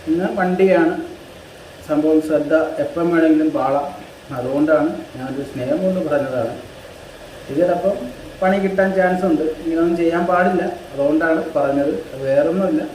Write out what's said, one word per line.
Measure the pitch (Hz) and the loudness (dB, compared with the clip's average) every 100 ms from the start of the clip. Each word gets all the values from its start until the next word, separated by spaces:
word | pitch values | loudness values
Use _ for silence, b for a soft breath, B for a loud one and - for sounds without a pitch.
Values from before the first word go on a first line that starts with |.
പിന്നെ | - 170 196 202 | -2 -2 -2 -2
വണ്ടിയാണ് | 180 185 190 175 165 - - - - - - - - - - | 0 4 4 6 4 0 -8 -14 -20 -20 -20 -20 -20 -18 -2
സംഭവം, | 151 156 156 151 | 0 4 2 2
ശ്രദ്ധ | 151 147 156 160 - | 0 2 0 0 -4
എപ്പം | 143 170 170 | -4 -2 0
വേണമെങ്കിലും | 170 160 156 156 143 | 4 4 4 2 0
പാളാം. | 135 143 143 - - - 139 131 | 0 0 -4 -10 -18 -20 -10 -6
അതുകൊണ്ടാണ് | 127 143 156 156 160 - - 127 | -2 0 4 4 2 -4 -10 -10
ഞാനൊരു | 135 135 135 | -8 -8 -8
സ്നേഹം | 139 127 165 | -6 -2 0
കൊണ്ട് | 185 185 156 | 0 0 0
പറഞ്ഞതാണ്. | 143 131 127 113 - - - - - - - - - - | -2 0 -2 -4 -6 -14 -18 -20 -20 -20 -20 -20 -18 -6
ഇത് | 139 | 0
ചിലപ്പം | 180 175 190 - - - - - | 2 2 0 -2 -8 -12 -18 -2
പണി | 185 196 | 0 2
കിട്ടാൻ | 190 190 190 190 | 0 2 2 2
ചാൻസ് | 185 185 190 | 2 2 2
ഉണ്ട്, | 151 156 - | 2 0 -2
ഇങ്ങനെയൊന്നും | 165 165 170 170 | -2 0 2 2
ചെയ്യാൻ | 165 170 185 | 2 2 2
പാടില്ല, | 180 185 185 - - - | 2 2 2 -2 -6 -10
അതുകൊണ്ടാണ് | 135 143 156 160 160 - 151 | -2 0 2 2 0 0 0
പറഞ്ഞത്, | 139 139 143 - - 135 135 | 0 0 0 -2 -8 -6 0
വേറൊന്നുമില്ല. | 143 160 185 185 151 - | 2 2 0 0 0 -4